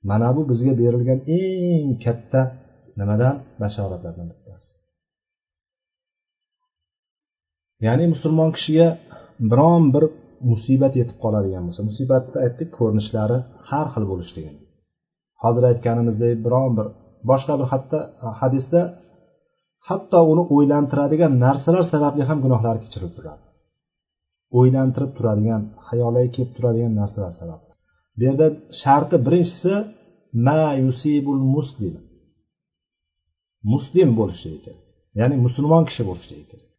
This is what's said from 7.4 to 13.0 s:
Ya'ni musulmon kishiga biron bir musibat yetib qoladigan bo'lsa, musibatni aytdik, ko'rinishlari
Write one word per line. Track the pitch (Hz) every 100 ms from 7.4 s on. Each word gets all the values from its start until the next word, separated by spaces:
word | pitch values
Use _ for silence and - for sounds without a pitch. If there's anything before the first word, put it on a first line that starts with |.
| _ _ _ _
Ya'ni | 113 135 170
musulmon | 160 160 156 160
kishiga | 156 - 156 165 165 - - - _
biron | 110 120 160 170 151
bir | 139 - - - _
musibat | 127 110 - 131 135 127
yetib | 117 -
qoladigan | 113 107 98 90
bo'lsa, | 87 87
musibatni | 107 104 127 131 127 -
aytdik, | 127 123 165
ko'rinishlari | - 113 104